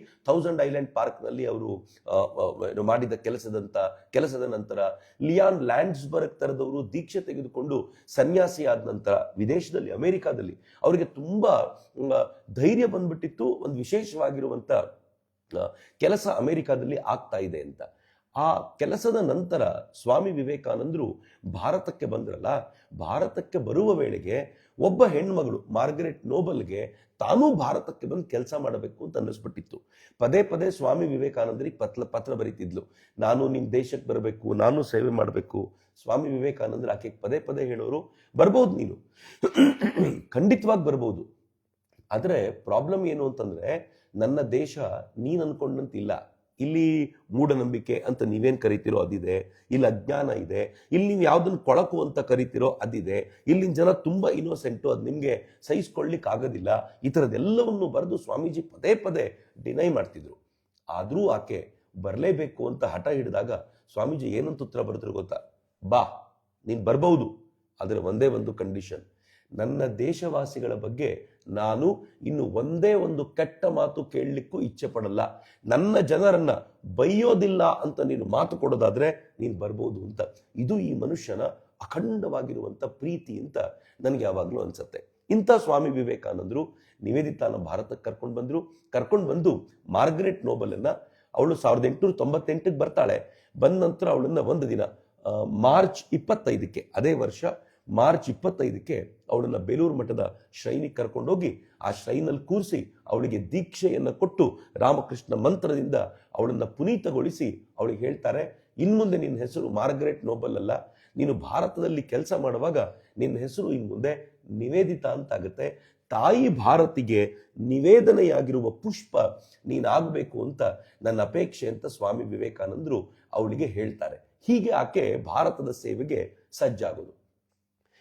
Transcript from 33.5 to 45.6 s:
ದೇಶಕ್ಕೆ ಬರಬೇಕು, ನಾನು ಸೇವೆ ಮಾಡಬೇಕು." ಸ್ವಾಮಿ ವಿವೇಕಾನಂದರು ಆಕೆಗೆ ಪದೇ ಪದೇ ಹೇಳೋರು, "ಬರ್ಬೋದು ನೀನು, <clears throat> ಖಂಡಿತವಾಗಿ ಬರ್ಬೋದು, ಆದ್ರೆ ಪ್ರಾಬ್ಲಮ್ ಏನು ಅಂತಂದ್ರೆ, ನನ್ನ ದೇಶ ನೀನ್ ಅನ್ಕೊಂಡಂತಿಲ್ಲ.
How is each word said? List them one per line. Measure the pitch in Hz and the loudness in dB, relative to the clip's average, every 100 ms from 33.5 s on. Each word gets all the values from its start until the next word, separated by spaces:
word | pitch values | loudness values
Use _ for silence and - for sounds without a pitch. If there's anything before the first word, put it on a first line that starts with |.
| 131 117 | 0 0
ದೇಶಕ್ಕೆ | 120 131 131 123 | 0 0 -4 -4
ಬರಬೇಕು, | 113 110 107 110 | -2 -2 -4 -4
ನಾನು | 104 113 147 | 2 4 4
ಸೇವೆ | 135 113 120 | 0 0 0
ಮಾಡಬೇಕು." | 117 107 - - 101 98 - _ _ | 0 0 -2 -4 -6 -8 -12 _ _
ಸ್ವಾಮಿ | - 123 151 | -2 -2 0
ವಿವೇಕಾನಂದರು | 131 139 139 113 113 120 | -2 -2 -2 -4 -4 -4
ಆಕೆಗೆ | 104 113 - | -4 -6 -8
ಪದೇ | 104 147 | -4 -4
ಪದೇ | 147 139 131 | -4 -4 -4
ಹೇಳೋರು, | 117 110 147 - _ _ - | -4 -4 -6 -8 _ _ 4
"ಬರ್ಬೋದು | 190 226 240 - | 6 8 4 2
ನೀನು, | - - - _ - - | -4 -8 -16 _ -20 -4
<clears throat> | - - 277 - 208 - 160 - - | 0 6 6 6 0 2 0 0 -4
ಖಂಡಿತವಾಗಿ | 123 190 202 214 214 | 2 4 4 4 2
ಬರ್ಬೋದು, | 147 135 120 87 87 _ _ _ _ _ _ _ _ | 2 0 -2 -4 -10 _ _ _ _ _ _ _ _
ಆದ್ರೆ | 110 175 160 101 | -2 0 2 0
ಪ್ರಾಬ್ಲಮ್ | - - 104 147 190 180 | -4 -2 0 2 0 0
ಏನು | 151 139 | -2 -2
ಅಂತಂದ್ರೆ, | 131 104 82 98 165 - _ _ | -4 -6 -4 -4 -4 -6 _ _
ನನ್ನ | 98 113 143 | -2 0 2
ದೇಶ | 123 123 151 151 110 98 - - | 0 0 -2 -4 -6 -6 -10 -8
ನೀನ್ | 123 170 | -2 -2
ಅನ್ಕೊಂಡಂತಿಲ್ಲ. | 156 147 | -2 -4